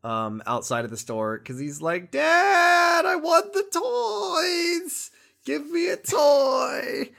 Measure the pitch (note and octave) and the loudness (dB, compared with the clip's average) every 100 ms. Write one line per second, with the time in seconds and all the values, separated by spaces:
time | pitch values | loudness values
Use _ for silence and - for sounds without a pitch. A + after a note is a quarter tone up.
0 | A2+ A2+ A2 G#2+ A2 A#2+ - B2 A#2 A2 | -4 -4 -4 -6 -4 -4 -2 -4 -4 -8
1 | - A2+ G#2+ A2 A2 B2+ C#3+ D3 D#3+ F3 | -8 -4 -4 -6 -10 -10 -10 -6 -4 -4
2 | F3+ C4+ D#4 E4+ G4 F#4+ F4 F4 F4 E4+ | -4 -2 2 4 4 4 6 6 4 4
3 | F#4 F#4 D#4 E4 G4+ G4 G4+ E4+ A#4+ A#4+ | 2 0 4 2 2 -4 -2 -2 -2 -2
4 | A#4 G#4 G4 F4 F4+ F4 E4+ E4+ F4 - | -2 -2 -2 0 0 0 0 -2 -4 -10
5 | - _ _ _ - C#4+ D4 E4+ F4 - | -12 _ _ _ -6 -6 -2 -2 -2 -2
6 | - F#4 D4 C#4+ C4+ C4 B3+ - B3 - | -2 2 6 6 4 2 0 -2 -6 -6
7 | C#4 | -6